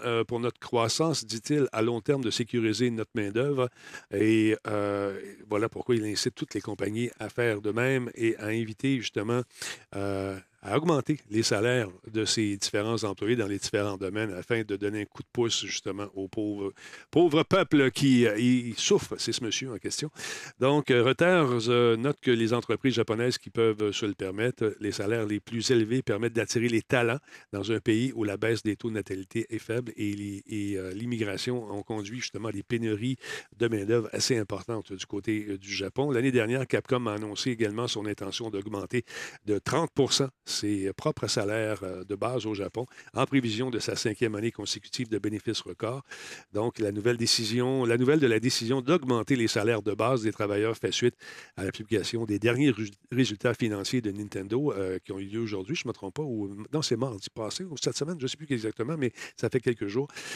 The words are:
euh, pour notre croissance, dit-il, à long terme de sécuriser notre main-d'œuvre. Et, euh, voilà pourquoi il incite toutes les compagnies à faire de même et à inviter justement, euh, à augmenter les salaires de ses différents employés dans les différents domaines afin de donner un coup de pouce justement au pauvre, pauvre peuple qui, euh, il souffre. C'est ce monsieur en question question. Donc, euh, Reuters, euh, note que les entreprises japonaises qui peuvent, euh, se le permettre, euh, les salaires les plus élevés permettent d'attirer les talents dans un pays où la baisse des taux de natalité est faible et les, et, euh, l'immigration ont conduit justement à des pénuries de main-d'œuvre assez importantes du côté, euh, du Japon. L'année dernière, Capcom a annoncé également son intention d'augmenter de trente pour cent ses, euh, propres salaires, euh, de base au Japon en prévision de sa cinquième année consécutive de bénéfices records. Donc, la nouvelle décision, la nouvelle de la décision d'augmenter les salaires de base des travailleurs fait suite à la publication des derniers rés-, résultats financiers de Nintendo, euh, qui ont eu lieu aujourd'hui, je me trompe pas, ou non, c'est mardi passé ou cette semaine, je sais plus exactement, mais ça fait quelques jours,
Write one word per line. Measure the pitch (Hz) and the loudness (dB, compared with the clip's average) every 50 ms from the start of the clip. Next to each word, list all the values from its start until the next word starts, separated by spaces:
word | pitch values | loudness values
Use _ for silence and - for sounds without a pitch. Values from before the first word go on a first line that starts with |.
| 110 | 2
euh, | 123 117 117 110 | 0 0 0 0
pour | - 123 117 | 0 -2 -2
notre | 120 120 - - | -2 -2 -4 -6
croissance, | - - - 120 113 117 - - 160 165 143 - 113 | -6 0 2 2 4 2 2 2 2 2 2 -2 -4
dit-il, | 107 110 113 - - 151 147 135 123 | -6 -8 -8 -2 0 2 2 2 2
à | - 113 | 2 0
long | 110 117 120 113 | 0 0 0 0
terme | - - 143 139 123 | 0 0 0 2 0
de | 107 | 0
sécuriser | - - 120 - - 120 113 110 107 104 127 123 | 0 0 -2 0 0 0 2 2 2 2 2 0
notre | 117 110 107 - _ | 0 -2 -6 -4 _
main-d'œuvre. | 113 104 101 98 113 131 147 143 131 123 120 - - - - - - - _ - | -4 -4 -2 0 0 0 2 2 2 0 0 -2 -8 -18 -18 -18 -18 -12 _ 0
Et, | 101 107 110 113 110 107 110 110 - - 110 | 2 4 6 6 6 6 4 2 2 0 -4
euh, | 107 104 101 101 101 101 101 101 98 98 - 101 98 - 101 107 | -2 -2 0 0 -2 -2 -2 -4 -4 -6 -10 -14 -16 -18 -8 -2
voilà | 104 101 110 113 | 0 0 0 0
pourquoi | - - - - 123 | -2 -4 0 2 2
il | 110 107 | 2 2
incite | 107 101 - - 127 - | 0 -2 -2 -2 -2 -4
toutes | - 156 - - | -4 -8 -6 -6
les | 107 | -6
compagnies | - 113 104 - 101 101 107 117 120 120 - - | -6 -6 -6 -4 -4 -2 -2 -2 -4 -4 -4 -8
à | 113 101 | -10 -8
faire | - - 120 117 110 101 | -2 0 0 0 0 0
de | 107 104 | -2 -2
même | 101 117 120 - - 127 123 120 - | 0 0 2 2 2 0 -2 -4 -4
et | - 113 113 113 - | 0 0 0 0 0
à | 107 107 | -2 -2
inviter | 110 117 113 107 107 - - 135 139 123 | -2 -2 -2 -4 -6 -2 0 0 0 0
justement, | 101 - - 110 101 110 120 123 123 - _ - - - - - - _ - | -2 -4 -4 -4 -2 0 0 0 -2 -4 _ -12 -12 -10 -10 -12 -16 _ -6
euh, | 101 98 101 98 98 95 98 95 95 - _ _ _ | -4 -2 -2 -2 -2 -2 -4 -6 -8 -12 _ _ _
à | - 98 104 139 | -6 -2 -2 0
augmenter | 160 175 160 135 - - 156 - - 104 | 2 2 2 2 2 0 -4 -4 -4 -2
les | 104 110 | 0 0
salaires | 110 - 117 101 107 120 123 127 110 95 87 95 - 113 | 2 2 2 2 2 2 2 2 0 -2 -6 -12 -16 -6
de | 110 110 110 | -4 -2 0
ses | 104 - 117 107 104 101 98 | 0 0 0 0 0 -2 -2
différents | - - - 104 104 113 117 107 113 | -4 -2 -2 -2 0 0 0 -2 -2
employés | 101 95 - 101 107 123 120 | -4 -4 -4 0 0 2 2
dans | 104 101 | 2 0
les | 101 98 | -2 -4
différents | - - - 104 101 104 98 | -4 -2 0 0 0 0 -2
domaines | 95 98 92 98 107 113 107 92 | -4 -4 -4 -2 -2 -4 -4 -4
afin | 90 - - 120 113 110 | -8 -4 -2 -2 -2 0
de | 104 101 | -2 -4
donner | 98 104 104 104 107 104 | -2 -2 -2 -2 -4 -6
un | |
coup | - _ - - | -8 _ -16 -18
de | - | -6
pouce | - 123 117 113 - - - | -2 0 0 2 0 -2 -4
justement | 95 - - - 104 95 101 101 98 - | -4 -8 -6 -6 -6 -6 -6 -8 -8 -6
au | 98 98 92 | -8 -8 -6
pauvre, | - 110 104 107 104 101 98 98 - - - - - - - _ | -4 -4 -2 -2 -2 -2 -4 -6 -6 -8 -16 -20 -20 -20 -18 _
pauvre | - 151 175 170 143 165 - | 4 4 6 6 6 4 4
peuple | - - 190 170 - 160 143 135 131 | 4 4 2 4 4 6 6 6 6
qui, | - - 143 139 131 120 120 110 | 4 4 6 6 8 8 8 6
euh, | 104 110 | 4 4
il | 123 123 127 123 120 120 107 - | 4 4 4 4 2 -2 -4 -2
souffre. | - - 208 180 - - 107 - | 2 4 4 4 2 0 -6 -6
C'est | - 117 | -4 -4
ce | 113 - | -2 -2
monsieur | 123 107 95 - 127 135 | -2 -2 -4 -4 -4 -6
en | 117 95 | -8 -8
question | - 101 | -6 -6
question. | - - 143 156 - - - - - - - - - _ | -6 -4 -6 -6 -8 -10 -10 -10 -10 -10 -12 -14 -4 _
Donc, | 123 135 143 151 135 - | 2 4 4 4 4 6
euh, | 127 120 113 | 6 6 8
Reuters, | 131 131 - 170 175 185 175 151 123 123 120 110 120 | 6 6 6 6 6 8 6 6 4 4 2 2 4
euh, | 123 120 120 117 113 113 | 4 6 6 6 4 4
note | 120 143 143 - | 2 -2 -2 0
que | - 131 | 2 4
les | 120 113 113 107 123 | 4 4 4 4 2
entreprises | 120 - - 110 - - 135 117 | 0 0 0 -2 0 2 2 2
japonaises | 120 107 - 110 110 120 127 120 - | 2 2 2 0 0 0 0 0 -2
qui | - 104 | -6 -6
peuvent, | - 117 113 113 107 104 | 0 2 4 4 4 2
euh, | 107 104 | 0 0
se | 98 - 117 | 0 -2 -2
le | 104 98 | -4 -4
permettre, | - 95 92 92 101 113 127 123 - 117 | -4 -6 -6 -2 -2 -2 -2 0 0 0
euh, | 107 101 - | -2 -2 -2
les | 104 101 | -4 -4
salaires | 95 - 101 101 117 117 110 | -2 -2 -2 0 0 0 0
les | 104 104 101 | 0 -2 -2
plus | - - 117 117 104 - | -4 -4 -4 -2 2 4
élevés | 131 117 110 107 120 131 127 | 4 4 4 4 2 0 0
permettent | - 107 101 117 117 113 | 0 -2 0 -2 0 0
d'attirer | 117 110 - - 117 117 120 | 0 -2 0 0 0 2 2
les | 117 113 - | 2 0 2
talents | - 143 127 120 117 120 151 - - - - - _ | 2 2 2 4 2 0 -2 -4 -12 -20 -20 -16 _
dans | - 101 98 107 | -8 -6 -2 -2
un | 113 104 | -2 0
pays | - 120 107 110 123 135 113 | 2 2 2 4 2 0 0
où | 117 107 | -2 -2
la | 101 98 95 | -2 -2 0
baisse | 107 110 117 104 | 0 0 0 0
des | - 107 101 | 0 -2 -2
taux | - - 117 | -2 -4 -4
de | 110 | -4
natalité | 104 98 - 95 95 95 - - 117 110 - | -4 -4 -4 -6 -8 -8 -6 -4 -4 -4 -4
est | 113 107 | -6 -8
faible | - - 110 123 127 113 - - | -6 -4 -4 -4 -4 -6 -6 -4
et | 107 104 101 | -4 -4 -2
les, | 101 104 101 98 98 - - | -4 -6 -6 -8 -10 -10 -8
et, | 110 104 101 101 101 95 | -6 -4 -4 -2 -4 -4
euh, | 92 92 92 | -4 -6 -8
l'immigration | 104 117 120 120 110 110 101 95 92 - 123 123 123 113 101 | -6 -6 -4 -2 -2 -2 -2 -4 -4 -4 -4 -4 -4 -6 -6
ont | 101 101 | -8 -10
conduit | 98 - 113 107 101 95 117 127 | -8 -6 -6 -6 -6 -8 -8 -10
justement | - - - 95 110 110 | -10 -8 -8 -8 -6 -6
à | |
des | 101 101 95 | -6 -8 -6
pénuries | - 123 113 117 113 107 101 117 131 131 - - - - - - - - 104 | -4 -2 -2 0 0 -2 0 0 -2 -4 -4 -6 -10 -12 -12 -12 -16 -4 -2
de | 120 117 | 0 0
main-d'œuvre | 113 104 98 104 117 120 110 107 - | 0 0 2 2 2 2 2 0 -2
assez | 104 - - 131 113 | -2 0 2 2 0
importantes | 104 - 101 98 95 - 117 107 - - 101 | 0 -2 -6 -8 -6 -6 -6 -6 -6 -8 -12
du | 92 - - | -12 -10 -8
côté, | - 101 95 110 110 107 104 104 | -8 -6 -2 -2 -2 -2 -2 -4
euh, | 101 98 | -8 -8
du | 98 98 101 | -8 -8 -6
Japon. | 95 98 95 - - 139 147 | -4 -4 -4 -2 0 0 2
L'année | 135 117 123 139 | 2 2 2 4
dernière, | 123 120 110 110 123 135 127 - | 4 4 4 4 0 -2 0 0
Capcom | - 107 - - 131 123 120 113 | 0 -2 2 0 0 0 0 -2
a | 104 | -2
annoncé | 104 107 107 104 - - 135 | -4 -6 -6 -6 -4 -2 -2
également | 120 110 113 104 104 113 123 117 | 0 0 0 0 0 -2 -4 -4
son | - 113 101 | -4 -4 -4
intention | 107 104 - 104 95 - - 120 110 | -4 -6 -6 -6 -8 -6 -6 -6 -4
d'augmenter | 104 98 101 107 107 101 92 - - 123 - - - - - - - - _ | -6 -6 -6 -6 -6 -6 -6 -2 -2 -2 -2 -4 -8 -12 -12 -12 -14 -10 _
de | 104 104 98 | -2 0 0
trente | - - 127 151 170 147 - | 0 0 0 2 0 2 2
pour | - 131 120 - | 2 4 4 4
cent | - 139 131 - _ _ | 2 2 0 -2 _ _
ses, | - - - - 104 104 98 95 95 | -6 -4 -2 -2 0 0 0 -2 -2
euh, | - | -4
propres | - - 156 147 - - 107 | -2 -2 -2 -2 -2 -2 -2
salaires, | - 123 101 101 107 113 110 107 107 98 98 | 0 0 0 0 0 0 0 -2 -2 -4 -6
euh, | 92 92 92 92 | -8 -10 -10 -8
de | 98 101 | -8 -4
base | 98 101 117 127 123 104 | -4 -2 -2 -2 -2 -2
au | 110 107 | -4 -4
Japon | 98 98 90 - 110 127 - - - - - - | -4 -6 -6 -6 -8 -8 -8 -12 -18 -20 -8 -2
en | 113 131 | 0 0
prévision | - 139 135 123 117 104 110 131 131 | 2 2 2 2 2 0 -2 -2 -2
de | 117 104 | -2 -2
sa | - - 101 | -2 -2 -2
cinquième | - - 117 104 - 120 110 107 | -2 -2 -2 0 0 0 -2 0
année | 104 110 117 | -2 -2 -4
consécutive | - - 101 - - 107 - - - - 127 110 | -4 -4 -6 -6 -6 -8 -8 -10 -8 -6 -4 -4
de | 110 101 | -4 -2
bénéfices | 98 107 107 101 - 120 107 - | -2 -2 -4 -4 -4 -4 -4 -4
records. | - - 90 - 110 107 127 139 - - - - - - - - - _ - | -6 -8 -8 -6 -6 -4 -4 -6 -10 -14 -16 -16 -16 -16 -16 -16 -18 _ -2
Donc, | 104 110 120 - - | -2 0 0 0 0
la | 110 101 | -2 0
nouvelle | 101 104 101 120 120 113 | 0 0 0 0 2 2
décision, | 117 113 - - 117 104 113 123 123 127 135 135 127 | 2 2 2 2 0 0 0 0 0 2 2 2 2
la | 113 117 120 | 2 4 4
nouvelle | 127 127 151 160 | 4 4 6 6
de | 139 123 | 6 6
la | 110 107 | 4 4
décision | 113 131 - - 113 110 135 135 | 2 2 0 0 0 0 0 0
d'augmenter | 123 131 175 180 135 127 123 117 107 - 143 | 2 2 2 2 4 2 0 0 2 2 2
les | 123 113 107 | 2 4 2
salaires | - 113 101 113 120 107 | 2 2 2 2 2 2
de | 101 107 98 | 0 -2 0
base | 101 110 120 135 120 107 | 0 2 2 2 2 0
des | 110 | -2
travailleurs | 101 - 107 101 101 104 107 113 110 - | -2 -2 -2 0 2 2 2 0 0 -2
fait | - 98 | -2 -2
suite | - - 120 95 - _ - - - - - - _ | 0 2 0 0 0 _ -10 -18 -18 -18 -18 -16 _
à | - 95 | -6 -6
la | 95 | -6
publication | - - 110 - 113 101 82 - - 113 117 | -6 -6 -4 -2 0 0 0 0 -4 -4 -2
des | 107 104 101 | -2 -2 2
derniers | 110 117 120 127 147 139 | 4 4 4 6 4 4
rés-, | 110 101 110 101 101 _ _ _ | 4 2 -2 -8 -10 _ _ _
résultats | 123 123 127 107 107 101 - 123 117 | 0 2 2 2 0 0 0 0 2
financiers | - 123 110 104 98 95 - - 127 | 2 0 0 0 -2 -2 -2 -2 0
de | 113 104 | -2 -2
Nintendo, | 95 104 104 101 - 98 95 101 110 131 151 143 107 | -4 -6 -8 -8 -6 -8 -4 -2 -2 0 0 0 -2
euh, | 98 95 92 95 90 - | -2 -2 -2 -4 -6 -6
qui | - | -8
ont | 98 95 | -8 -8
eu | 98 | -8
lieu | 98 104 113 | -8 -6 -6
aujourd'hui, | 117 107 104 95 95 - 117 | -4 -4 -4 -6 -6 -4 -6
je | - - 120 | -6 -4 -6
me | 104 | -8
trompe | - 101 95 - | -8 -10 -10 -8
pas, | - 156 | -6 -6
ou | 143 117 107 101 98 101 101 107 - - | -4 -4 -4 -4 -6 -8 -10 -10 -6 -4
non, | 160 | -4
c'est | 147 - 123 110 | 0 0 0 0
mardi | 131 135 113 95 - - - | 0 -4 -4 -8 -12 -12 -10
passé | 123 110 104 - - 185 | -8 -8 -6 -6 -8 -8
ou | 185 147 117 | -8 -8 -4
cette | - 143 117 - | -4 -2 -2 -2
semaine, | 143 156 180 156 | -4 -4 -4 -4
je | - 127 | -4 -6
sais | - - | -6 -6
plus | 156 - | -4 -4
exactement, | 135 113 107 110 - - 113 127 165 156 | -2 -2 -2 -4 -4 -4 -4 -4 -2 0
mais | 131 117 - - - - - - | 0 -2 -2 -4 -12 -16 -8 -4
ça | - 110 | -4 0
fait | - 127 | 0 2
quelques | - 127 117 - 104 101 | 2 0 0 0 -2 -2
jours, | 98 127 143 - - - - - - | -2 -2 -2 -2 -6 -12 -12 -10 -10